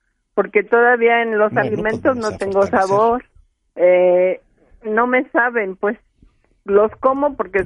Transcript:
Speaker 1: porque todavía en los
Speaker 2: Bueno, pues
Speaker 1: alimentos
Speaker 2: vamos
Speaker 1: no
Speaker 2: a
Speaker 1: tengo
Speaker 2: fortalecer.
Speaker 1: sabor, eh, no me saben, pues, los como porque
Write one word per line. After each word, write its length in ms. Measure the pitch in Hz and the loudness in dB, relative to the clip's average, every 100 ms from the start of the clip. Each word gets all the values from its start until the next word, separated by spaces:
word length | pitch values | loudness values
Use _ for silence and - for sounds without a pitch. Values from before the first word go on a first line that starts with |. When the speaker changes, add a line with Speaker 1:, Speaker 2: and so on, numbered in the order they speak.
| _ _ _ | _ _ _
Speaker 1:
porque 300 | - 190 208 | -4 -2 -2
todavía 580 | 196 233 240 247 233 233 | 2 2 4 2 2 0
en 160 | 233 214 | 0 0
los 160 | 214 | 0
Speaker 2:
Bueno, 160 | 226 208 | 0 -2
pues 40 | 208 | -2
Speaker 1:
alimentos 260 | 214 226 311 254 | -4 -4 -2 -2
Speaker 2:
vamos 60 | 214 | -4
Speaker 1:
no 40 | 196 | -6
Speaker 2:
a 20 | |
Speaker 1:
tengo 220 | 196 196 | -4 0
Speaker 2:
fortalecer. 240 | 196 240 190 | 0 0 0
Speaker 1:
sabor, 360 | 196 226 247 - _ _ _ _ - | 0 0 -2 -6 _ _ _ _ -2
eh, 680 | 180 180 180 180 185 - _ _ _ _ | 2 4 4 2 0 -2 _ _ _ _
no 220 | 220 214 247 | -6 -2 0
me 240 | 254 254 | 0 -2
saben, 460 | 320 240 233 190 185 | -2 -2 -2 -6 -4
pues, 200 | 208 226 _ _ _ _ _ _ - | -6 -6 _ _ _ _ _ _ 0
los 240 | 202 214 - | 2 2 0
como 360 | 254 269 294 277 | -2 0 -2 -4
porque 220 | 185 196 | -6 -4